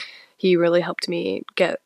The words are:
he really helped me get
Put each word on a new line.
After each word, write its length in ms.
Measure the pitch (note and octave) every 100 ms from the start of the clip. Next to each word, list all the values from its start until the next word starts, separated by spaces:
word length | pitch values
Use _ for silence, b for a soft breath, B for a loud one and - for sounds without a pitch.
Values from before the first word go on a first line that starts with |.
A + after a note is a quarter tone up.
| B B B B
he 180 | F#3 F3
really 240 | E3+ F3
helped 300 | E3+ - -
me 340 | E3+ F#3 - - -
get 240 | F3+ -